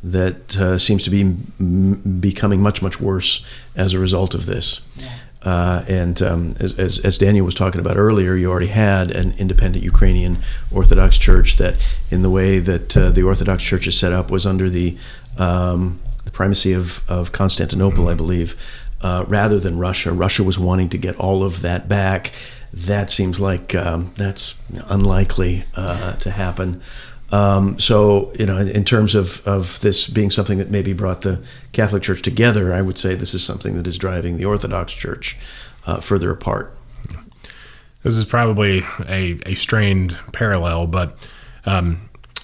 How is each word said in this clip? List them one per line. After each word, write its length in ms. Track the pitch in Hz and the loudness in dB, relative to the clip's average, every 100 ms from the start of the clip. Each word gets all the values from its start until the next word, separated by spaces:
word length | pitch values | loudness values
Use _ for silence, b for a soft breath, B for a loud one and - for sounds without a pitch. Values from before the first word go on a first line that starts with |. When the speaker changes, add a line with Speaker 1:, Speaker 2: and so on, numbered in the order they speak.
Speaker 1:
that, 520 | 90 92 92 90 - 98 | -2 0 0 -2 -8 -2
uh, 200 | 92 92 | 0 2
seems 240 | - 101 | 2 0
to 60 | - | 2
be 120 | 98 | 2
m-, 300 | 98 87 - - | 2 0 -6 -4
m-, 640 | 92 90 95 98 98 92 | 0 2 2 2 -2 0
becoming 400 | 98 92 104 98 | 0 0 0 2
much, 220 | 104 101 | 2 0
much 180 | 95 - | -4 -4
worse 440 | - 95 - - B B B | -4 -2 -2 -4 B B B
as 200 | - 92 | -4 -2
a 40 | 92 | 0
result 360 | 92 92 92 | 0 0 0
of 120 | - 87 | -2 -4
this. 340 | 98 92 - - B | -6 -6 -8 -14 B
Speaker 2:
Yeah. 120 | B 120 B - | B -14 B -10
Speaker 1:
Uh, 420 | 95 90 90 87 87 | -4 0 0 -2 -2
and, 320 | 92 87 87 | -2 0 0
um, 320 | 95 85 85 - | 0 0 -2 -4
as, 180 | 92 - | -4 -2
as, 200 | 95 87 | -2 0
as 180 | 98 95 | -2 2
Daniel 260 | 98 104 92 | 4 4 2
was 80 | |
talking 260 | - 95 87 | 0 -2 0
about 160 | 85 98 | -2 2
earlier, 380 | 104 107 92 | 4 4 2
you 160 | 92 90 | 2 0
already 160 | 90 90 | 0 0
had 440 | 101 104 98 90 | 2 2 2 0
an 200 | - 90 - | 0 -2 -2
independent 460 | 95 92 92 90 | 2 4 4 2
Ukrainian 540 | 92 - 101 90 90 87 B B B | 4 6 6 6 2 0 B B B
Orthodox 460 | - 92 90 92 - | 6 8 8 8 8
Church 380 | - 90 85 - | 10 10 10 6
that, 180 | 87 - B B - | 4 2 B B -2
in 120 | 90 | 2
the 80 | 92 | 2
way 280 | 92 95 95 | 4 4 2
that, 380 | 87 85 - - | 2 -2 2 4
uh, 140 | 92 | 6
the 120 | 87 | 6
Orthodox 400 | 92 95 95 92 | 4 2 2 0
Church 220 | - 92 87 | 0 -2 0
is 120 | 90 | 0
set 140 | 90 | 0
up, 180 | 90 90 | 0 0
was 140 | 95 95 | -2 0
under 220 | 92 92 | 0 0
the, 280 | 90 87 87 B B B - | 0 -2 -4 B B B -4
um, 640 | 90 90 90 90 92 87 - - | 0 0 0 0 -2 -4 -6 -6
the 60 | - | -8
primacy 420 | - 95 98 95 | -2 0 0 0
of, 360 | 92 90 - - | 0 -2 -4 -4
of 220 | 87 87 | -2 -4
Constantinople, 760 | - 95 - - 101 95 80 85 | -2 -2 0 -2 0 2 4 2
I 60 | |
believe, 420 | 82 80 90 85 - B B B - | 2 0 -2 -2 -6 B B B -6
uh, 220 | 95 90 87 | -4 -4 -2
rather 320 | 101 107 104 | 0 2 0
than 180 | 92 82 | 0 -2
Russia. 340 | 90 90 - | -4 -4 -4
Russia 300 | 90 92 - | -2 -2 0
was 160 | 95 92 | -2 0
wanting 300 | 90 92 90 | 0 0 0
to 80 | 90 | -2
get 160 | 90 90 | -6 -4
all 280 | 92 98 | -2 0
of 180 | 95 92 | 0 -4
that 260 | 87 90 - | -4 -6 -2
back. 440 | 101 95 95 - B B B B | -2 0 -2 -6 B B B B
That 380 | - 87 101 98 | -12 -4 -4 -2
seems 260 | - 95 87 | -2 -2 -2
like, 340 | 98 90 - | -2 -2 -4
um, 380 | 90 87 82 90 - | -4 -2 -4 -6 -6
that's 400 | 101 95 - - - - - | -6 -6 -12 -12 -14 -14 -4
unlikely, 760 | 98 98 92 95 - 90 90 - - | 2 4 4 4 2 0 -2 -4 -8
uh, 380 | 92 87 90 - | -6 -6 -6 -4
to 140 | - | -4
happen. 480 | 95 92 85 92 90 B B B B - | -4 -4 -4 -6 -6 B B B B -2
Um, 460 | 101 101 98 98 - | 2 4 4 2 0
so, 520 | - 107 104 101 98 - | 2 4 6 4 0 -4
you 80 | 104 | -2
know, 100 | 95 | 0
in, 120 | 98 | 0
in 160 | 104 | 0
terms 320 | 95 117 107 104 | 2 2 4 2
of, 300 | 92 - - | 0 -4 -4
of 320 | 98 90 - | -2 -2 -2
this 260 | 104 95 - | -2 0 -2
being 240 | 110 101 | 0 0
something 280 | - 101 98 | 0 -2 -2
that 120 | 95 | -2
maybe 220 | 101 92 | -2 -2
brought 300 | 92 98 90 | -2 -4 -4
the 200 | 98 92 B B B | -4 -6 B B B
Catholic 320 | - 107 98 | -2 0 0
Church 180 | - 92 | -2 -2
together, 500 | - 95 117 107 92 | -2 2 2 4 0
I 100 | 90 | 0
would 140 | 95 90 | -2 -2
say 180 | 95 92 | -4 -4
this 180 | 101 | -4
is 80 | 95 | -4
something 320 | - - - 90 | -4 -6 -6 -6
that 100 | 87 | -6
is 100 | 85 | -6
driving 380 | 95 90 87 85 | -4 -4 -4 -4
the 80 | |
Orthodox 480 | 92 104 98 95 90 | -2 -2 -2 -6 -8
Church, 440 | - - - - - B B B B - | -10 -10 -10 -10 -12 B B B B -8
uh, 120 | 87 | -6
further 300 | - 101 - | -2 -2 0
apart. 420 | - - - - - - - - - - _ B B B B B B | -4 -4 -6 -8 -16 -20 -18 -16 -16 -18 _ B B B B B B
Speaker 3:
This 140 | - 113 | -4 -2
is 80 | |
probably 600 | 107 120 117 107 104 95 - B - | -2 0 0 2 2 0 -2 B -6
a, 300 | 95 92 85 | -4 -4 -6
a 100 | - | -6
strained 600 | 95 - 110 101 95 90 85 - | -6 -2 0 2 2 0 -6 -12
parallel, 540 | - 110 98 85 82 85 | -4 -2 0 0 -2 -2
but, 300 | 90 85 - B B B B | -2 -4 -8 B B B B
um, 440 | - 95 87 85 - - - - | -4 -2 0 -4 -8 -20 -12 -12